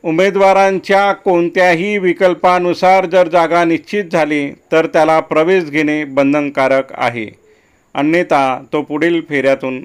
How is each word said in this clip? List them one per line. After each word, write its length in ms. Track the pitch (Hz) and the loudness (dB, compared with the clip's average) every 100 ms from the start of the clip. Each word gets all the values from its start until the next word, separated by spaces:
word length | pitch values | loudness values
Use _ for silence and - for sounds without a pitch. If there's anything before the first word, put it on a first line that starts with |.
उमेदवारांच्या 1080 | 175 160 196 190 196 190 196 190 - 196 202 | -2 0 0 2 4 4 2 0 0 0 2
कोणत्याही 840 | 196 202 175 170 180 180 165 202 208 | 0 0 0 0 2 2 2 -2 -2
विकल्पानुसार 1080 | 185 170 185 170 180 180 175 170 185 190 185 | -2 2 0 2 0 2 0 0 2 2 2
जर 220 | 180 175 | 0 2
जागा 360 | 170 165 170 | 2 2 0
निश्चित 400 | 170 160 - 208 180 | 0 -2 -4 -6 -4
झाली, 380 | 170 151 151 143 - _ | -2 -2 -2 -4 -10 _
तर 140 | 160 160 | -2 0
त्याला 340 | 170 156 160 | 0 2 0
प्रवेश 440 | - 156 160 190 | 0 -2 2 0
घेणे 400 | 156 143 151 151 | 0 -4 -2 -4
बंधनकारक 880 | 147 135 139 147 143 143 135 135 131 | -4 -2 0 0 -2 -2 0 0 -2
आहे, 340 | - 127 117 104 - _ _ _ _ _ | -4 -4 -4 -10 -14 _ _ _ _ _
अन्यथा 680 | 135 147 170 180 147 135 127 131 | -6 -2 -2 0 0 0 -4 -6
तो 100 | 151 | -6
पुढील 380 | 139 147 165 170 156 | -6 -2 -2 -2 -4
फेऱ्यातून 560 | 147 131 135 131 127 | -2 0 -2 -4 -10